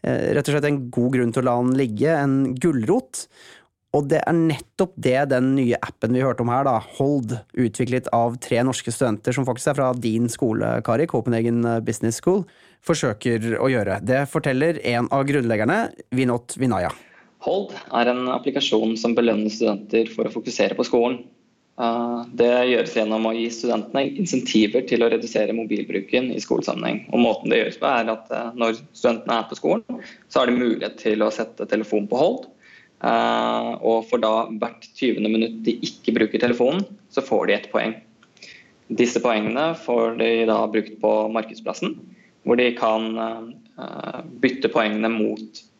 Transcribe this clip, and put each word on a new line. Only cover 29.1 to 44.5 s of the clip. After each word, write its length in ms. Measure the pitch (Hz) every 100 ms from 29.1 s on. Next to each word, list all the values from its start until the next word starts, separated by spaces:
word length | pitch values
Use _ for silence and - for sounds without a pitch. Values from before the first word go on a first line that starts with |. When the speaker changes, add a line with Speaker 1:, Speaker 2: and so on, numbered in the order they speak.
| 113 113 117
Speaker 2:
er 100 | 107
på 100 | -
skolen, 440 | 151 208 - 247 - - _
så 140 | 147
har 80 | 123
de 80 | 123
mulighet 400 | 123 107 107 -
til 260 | 113 107
å 80 | 107
sette 360 | 107 110 - 107
telefonen 380 | 107 110 107 104
på 100 | 120
hold, 260 | 170 254 - _ - - _ _
eh, 680 | 120 117 117 117 117 117 117 117
og 240 | 113 113 113
for 80 | 123
da 280 | 110 110 110
hvert 380 | 110 120 - - -
tyvende 340 | 131 - 107
minutt 300 | 110 113 -
de 140 | - -
ikke 340 | - - - 113
bruker 240 | 110 113
telefonen, 420 | 123 117 123 175 202 - _
så 140 | -
får 220 | - 107 -
de 60 |
et 160 | 101 -
poeng. 220 | 113 113 113 - _ _ _ - - - _ _
Disse 300 | 110 120 117
poengene 460 | 123 110 107 120 160 160
får 400 | - 120 113 117
de 260 | 113 113
da 140 | 113 107 110
brukt 300 | 110 107 -
på 100 | 107 107 110
markedsplassen, 640 | 113 110 - 107 107 175 - - - _ _
hvor 140 | - 123
de 120 | 123 120
kan, 800 | 117 110 113 113 113 113 113 - _ -
eh, 420 | - - - 123 - -
bytte 260 | 127